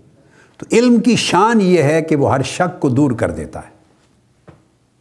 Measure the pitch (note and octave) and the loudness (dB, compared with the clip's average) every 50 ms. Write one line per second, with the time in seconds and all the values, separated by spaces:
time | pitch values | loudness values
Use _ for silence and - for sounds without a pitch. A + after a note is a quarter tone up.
0 | _ _ _ _ _ _ _ _ _ _ _ - - - - A3 B3 B3 A#3+ A3+ | _ _ _ _ _ _ _ _ _ _ _ -20 -8 -2 0 2 4 4 2 2
1 | - B3 A3 D#3 - - - F3 G3+ A3+ A#3 A3 G3 F3+ F3+ E3+ C#3 C#3 D#3 E3 | 2 2 0 0 -2 -2 0 0 2 2 2 2 2 2 2 2 2 2 0 0
2 | D#3+ - D#3+ C#3 C3+ G#2 A#2 C3+ C3 - - - F3+ F3+ - - - C#3+ A#2+ C3 | 0 -2 -2 0 0 0 0 -2 -4 -6 -4 -4 -4 -4 -4 -4 -4 -2 0 0
3 | D3 C#3 A#2 A2 G#2+ E2+ E2 D#2 D2+ - - - - - _ _ _ _ _ _ | 0 0 0 -2 -4 -6 -6 -8 -12 -14 -14 -16 -18 -20 _ _ _ _ _ _
4 | _ _ _ _ _ _ _ _ _ - - _ _ _ _ _ _ _ _ _ | _ _ _ _ _ _ _ _ _ -20 -20 _ _ _ _ _ _ _ _ _